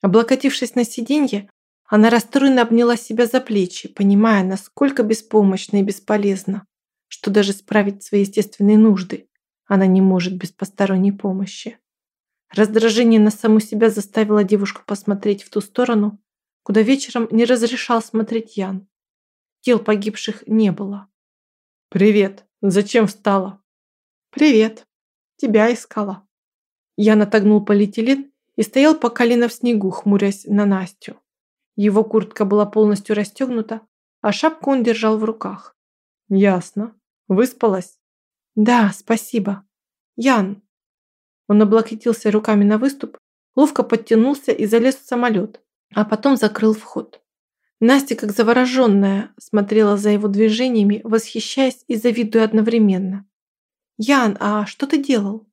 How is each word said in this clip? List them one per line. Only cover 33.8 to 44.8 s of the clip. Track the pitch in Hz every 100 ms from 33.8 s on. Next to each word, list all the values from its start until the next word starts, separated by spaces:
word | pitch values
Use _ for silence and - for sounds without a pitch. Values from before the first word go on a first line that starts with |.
| _ _ _ _
а | 208
шапку | 208 320 320 -
он | 269
держал | 233 226 220 220
в |
руках. | 220 220 196 196 - _ _ _ _ _ _
«Ясно. | 196 202 180 170 - 226 _ _ _ _
Выспалась?» | 190 247 - 233 185 180 _ _ _ _ _ _
«Да, | - 214 247 208
спасибо. | - _ 226 - 233 202 196 _ _ _ _ _
Ян». | - 247 240 190 202 _ _ _ _ _ _ _ _ _
Он | 208
облокотился | 214 220 220 220 240 226 214
руками | 208 214 214
на | 202 214
выступ, | 269 277 - - _ _ _ -
ловко | 285 -
подтянулся | 302 233 - 220 247 277 -
и | 226 208
залез | 226